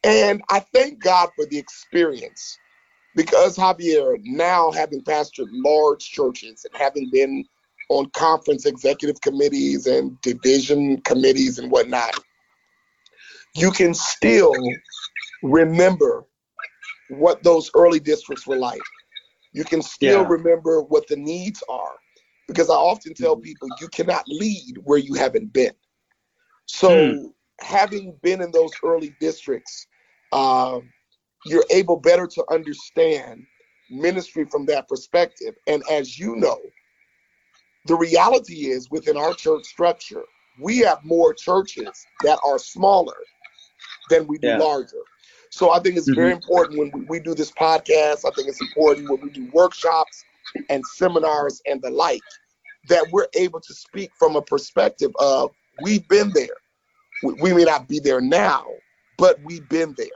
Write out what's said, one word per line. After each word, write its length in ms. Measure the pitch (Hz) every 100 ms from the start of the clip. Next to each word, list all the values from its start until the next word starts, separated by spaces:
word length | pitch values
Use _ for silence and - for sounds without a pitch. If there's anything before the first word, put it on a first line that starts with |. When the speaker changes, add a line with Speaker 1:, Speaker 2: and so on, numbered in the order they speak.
Speaker 1:
And 360 | 214 220 208 202 -
I 120 | 196
thank 400 | - 254 285 294
God 300 | 185 180 175
for 100 | -
the 140 | 147 147
experience, 960 | - - - 175 165 127 - - - - _ _ _ _ _ -
because 400 | 160 - 180 180
Javier, 640 | 190 180 170 151 135 117
now 480 | 107 143 170 180 165
having 320 | 156 156 143
pastored 460 | 127 151 147 - 110
large 540 | 123 139 151 151 147
churches 600 | - - 135 123 113 110
and 160 | - -
having 300 | 139 147 127
been 320 | 127 135 135 135 _ _ _ -
on 200 | 139 139
conference 560 | - 160 160 151 139 147
executive 540 | 127 135 143 147 143
committees 680 | 147 139 143 139 139 139 127
and 300 | 131 135 127
division 760 | 127 123 127 139 131 147 143 135
committees 580 | - 127 131 131 131 127
and 140 | 127
whatnot, 420 | 127 117 123 117 - _ _ _ _ _ _ _ _ _ _ - - _
you 160 | 156 185
can 220 | 185 175
still 600 | 165 - - - 226 165 127 123 123 _ - - - - -
remember 840 | 139 156 160 165 185 180 135 117 - _ _ - - _ - - _
what 340 | 135 170 -
those 280 | 170 165 156
early 240 | 170 175 156
districts 460 | 147 151 - 135 -
were 100 | 131
like. 240 | 123 117 - - _ - _ _ _
You 120 | -
can 180 | 156 160
still 400 | - - 139 131
Speaker 2:
Yeah. 60 | 175
Speaker 1:
remember 540 | 165 165 165 160 160
what 240 | 143 151 151
the 80 | 147
needs 460 | 147 170 185 208 -
are, 260 | 120 69 65 _ _ _ _ -
because 220 | 165 165
I 40 |
often 400 | 156 165 208 160
tell 220 | 160 160 156
Speaker 2:
Mm-hmm. 60 |
Speaker 1:
people 260 | 160 - 135 123
you 80 | 104
cannot 360 | - 175 160 -
lead 500 | 156 214 196 127 123
where 160 | 117 143
you 160 | 139
haven't 380 | 139 135 113 110
been. 220 | 131 120 - _ _ _ _ _ _ _ _ -
So 460 | - 185 175 92
Speaker 2:
Hmm. 140 | 143 - _ _ _
Speaker 1:
having 560 | - 196 202 202 190 151
been 180 | 175 185
in 100 | 175
those 220 | 165 160 -
early 320 | 165 165 147 _
districts, 680 | 156 - - 123 - - - _ _ _ _
um, 580 | 131 135 131 127 127 123 _ _ _ _ _
you're 220 | 156 160 508
able 260 | 190 175 170
better 280 | 165 175 175
to 180 | - -
understand 960 | 160 151 143 - - 160 147 123 117 _ _ _ _ _
ministry 560 | 131 165 185 170 165 147
from 180 | 147 139
that 220 | 143 -
perspective. 640 | 131 - 175 170 _ 113 - -
And 160 | 151 135
as 280 | 151 127 123
you 160 | 202 226
know, 220 | 156 - - _ _ _ _ _ _ _ _ _ _ _ 143
the 80 |
reality 720 | 170 165 170 196 254 - 165 139
is 200 | 127 127
within 260 | 156 151 147
our 180 | 156
church 320 | - 156 156 -
structure, 580 | - 175 170 - 101 - _ _ 127
we 200 | 156 247
have 260 | 214 151
more 300 | 151 170 165
churches 720 | 156 - 185 196 - 104 - _ _
that 180 | 143 151
are 140 | 143 135
smaller 560 | - - 190 196 165 - - _ - _ _ _ - - -
than 180 | 165 151
we 120 | 147
do 100 | 123
Speaker 2:
Yeah. 100 | 117
Speaker 1:
larger. 440 | 156 143 - - - _ _ _ _
So 200 | - 180
I 80 | 175
think 160 | 185 175
it's 100 | 139
very 220 | 135 175
Speaker 2:
Mm-hmm. 40 | 175
Speaker 1:
important 400 | - 180 160 147
when 120 | 147
we, 60 | 143 123
we 100 | 165
do 140 | 160
this 180 | 156 147
podcast. 720 | - 160 156 - 156 151 147
I 60 | 139
think 140 | 139 135
it's 120 | 131
important 460 | 135 151 151 143 143
when 100 | 135
we 100 | 143
do 180 | 135 123
workshops 720 | 160 180 - 165 160 - - _ _ - - -
and 120 | 143 135
seminars 640 | - 185 165 156 151 143 131 143
and 140 | 135
the 80 | 131
like, 320 | 131 165 117 - - _ _ _ _ -
that 180 | 170 160
we're 160 | 190 -
able 260 | - 185 190
to 140 | -
speak 360 | 147 - 196 190 _
from 160 | 156
a 80 | 151
perspective 720 | 139 143 - - - - 143 -
of 320 | 139 135 131 _ _ -
we've 260 | 190 208 -
been 240 | 202 208
there. 220 | 160 120 - _ _ _ _ _ -
We, 120 | 131
we 180 | - 170
may 120 | 175
not 220 | 170 147 127
be 140 | 147
there 200 | 139 127
now, 440 | 127 170 196 135 - - _ _ _ -
but 200 | 185 151
we've 240 | 151 165 135
been 260 | 160 160 131
there. 100 | 107